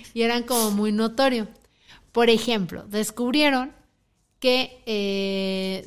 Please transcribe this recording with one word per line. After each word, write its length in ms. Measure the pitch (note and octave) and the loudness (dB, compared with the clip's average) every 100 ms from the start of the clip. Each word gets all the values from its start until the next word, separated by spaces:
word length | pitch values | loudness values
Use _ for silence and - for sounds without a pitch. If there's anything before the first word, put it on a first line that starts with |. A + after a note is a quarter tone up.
| - | -8
y 80 | A#3 | -2
eran 220 | A#3 A#3+ | 0 0
como 260 | A#3+ A#3+ A3 | 0 0 0
muy 220 | G#3 G#3+ | 2 0
notorio. 560 | G#3+ A3+ A3+ C4+ A#3+ G3+ - _ _ _ - _ | 0 0 0 0 0 -4 -12 _ _ _ -20 _
Por 180 | A#3 A#3 | 2 4
ejemplo, 540 | A3+ A#3 A3 E3+ - - | 4 2 -2 -2 -8 -6
descubrieron 840 | G3+ G#3 - B3 D4+ D4 C4 C4+ - _ _ _ _ _ _ | -4 -4 -4 0 2 4 2 -2 -10 _ _ _ _ _ _
que, 420 | B3+ B3+ C4 - - | 0 2 0 -8 -6
eh, 960 | G#3 G3+ G3 G3 F#3+ F#3+ F#3+ F#3+ F#3+ | -4 -2 -2 -2 -4 -4 -4 -4 -6